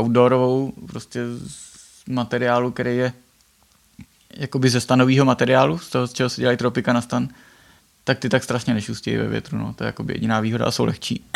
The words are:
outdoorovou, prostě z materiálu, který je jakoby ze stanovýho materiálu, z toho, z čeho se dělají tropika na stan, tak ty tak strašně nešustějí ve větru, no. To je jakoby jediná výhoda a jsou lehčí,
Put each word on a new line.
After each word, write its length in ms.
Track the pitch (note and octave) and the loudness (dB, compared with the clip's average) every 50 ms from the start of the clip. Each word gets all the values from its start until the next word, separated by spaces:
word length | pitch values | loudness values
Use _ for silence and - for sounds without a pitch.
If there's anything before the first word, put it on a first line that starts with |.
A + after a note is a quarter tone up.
outdoorovou, 720 | A2+ A#2 A#2 B2 B2 B2 C3 B2+ B2+ B2+ C3 C3 C3+ C3 - - - | 0 2 4 6 6 6 6 4 4 2 2 0 -2 -4 -8 -12 -16
prostě 340 | - - C3+ - _ - A#2+ A#2+ A#2+ A#2+ B2 - | -12 -12 -12 -12 _ -8 -8 -8 -6 -8 -10 -12
z 640 | C#3+ - - - - - - - - - - _ - | -14 -16 -18 -20 -20 -20 -20 -20 -20 -20 -20 _ -6
materiálu, 600 | B2+ B2 A#2+ A#2 B2 A#2+ B2 A#2+ A#2+ B2 B2 B2 | -4 -4 -4 -2 -2 -2 0 2 2 2 2 0
který 260 | A#2+ - A#2+ B2 A#2+ | -2 -2 -2 -2 0
je 160 | B2 B2+ B2 B2 - _ _ _ _ _ _ _ _ _ _ _ _ _ _ _ - - _ _ _ _ _ - | 0 -2 -2 -4 -8 _ _ _ _ _ _ _ _ _ _ _ _ _ _ _ -20 -20 _ _ _ _ _ -12
jakoby 340 | - C#3+ - - C3+ C3 B2+ | -10 -10 -6 -2 2 2 4
ze 100 | - B2 | 2 2
stanovýho 440 | - - B2+ B2+ B2+ C3 C3 C3+ C#3 | 2 2 4 4 6 6 6 4 6
materiálu, 540 | C3 B2 - C3+ A#2+ C3 C3 C#3 D3 E3 E3+ | 4 4 2 2 4 4 4 4 4 2 -4
z 120 | - - | -8 -4
toho, 160 | - B2+ B2 | -4 -2 -2
z 60 | A#2+ - | -2 -2
čeho 160 | - B2+ A#2+ | -2 -2 -2
se 120 | - - | -2 0
dělají 160 | B2 B2 A#2+ | 0 0 2
tropika 360 | A#2 B2 B2 A#2+ - G#2+ B2+ B2 | 2 0 -2 -2 0 -2 0 0
na 80 | A#2+ | 0
stan, 280 | A#2 - C3 B2 B2+ - - - - - _ _ _ _ _ _ _ _ _ _ _ | -2 -2 -4 -4 -4 -4 -8 -16 -20 -20 _ _ _ _ _ _ _ _ _ _ _
tak 140 | - B2+ - | -2 -2 -2
ty 100 | - A#2+ | 0 0
tak 160 | - B2 - | 0 0 0
strašně 300 | - A#2+ A#2+ - C3 A#2 | 0 -4 -4 -2 -2 -2
nešustějí 420 | G#2+ G#2 - A2 - - A2+ A#2 | -2 -2 -6 -10 -8 -6 -4 -2
ve 120 | A2+ A2+ A2 | -2 -2 -2
větru, 300 | A2 A2+ - - A2 G#2+ | -4 -6 -6 -6 -8 -6
no. 160 | G#2+ A2 A2+ | -6 -6 -8
To 100 | - A2+ | -6 -8
je 20 | |
jakoby 260 | A2+ - - A2 - - | -8 -6 -8 -8 -6 -6
jediná 280 | - A2 A2 A2+ A2 | -4 -2 0 0 0
výhoda 260 | A2 A2+ A#2 A#2 A2 | 0 0 -2 0 -2
a 40 | - | -2
jsou 140 | - - A2+ | 0 0 0
lehčí, 400 | A2+ G#2 - - - B2 - - - - | -2 -2 -4 -6 -8 -8 -8 -8 0 2